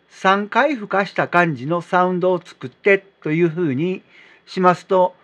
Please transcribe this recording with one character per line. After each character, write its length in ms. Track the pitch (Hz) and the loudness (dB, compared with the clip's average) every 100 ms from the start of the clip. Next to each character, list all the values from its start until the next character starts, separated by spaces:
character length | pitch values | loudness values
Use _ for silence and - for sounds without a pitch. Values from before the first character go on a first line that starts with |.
| _ | _
三 380 | - 190 196 208 | -2 0 0 0
回 260 | 226 285 | 0 0
吹 140 | 254 208 | -2 -4
か 180 | 190 190 | -4 -2
し 60 | |
た 160 | - 139 | -4 0
感 260 | 175 170 | 2 2
じ 120 | 127 139 | -2 -4
の 160 | 170 | -6
サ 220 | - 185 180 | -2 0 0
ウ 60 | |
ン 40 | 180 | 0
ド 140 | 180 | 0
を 80 | 175 | -2
作 220 | - - 131 | -6 -16 -16
っ 40 | |
て 280 | - 202 196 - _ | -4 2 2 0 _
と 80 | 160 | -4
い 120 | 160 | 0
う 40 | 175 | 0
ふ 120 | 160 | 0
う 140 | 165 | -2
に 280 | 127 180 190 - - - _ | -2 -4 -6 -12 -20 -20 _
し 160 | - 190 | -12 0
ま 140 | 180 | 2
す 120 | 175 - | 0 0
と、 280 | 190 180 - | 0 0 -2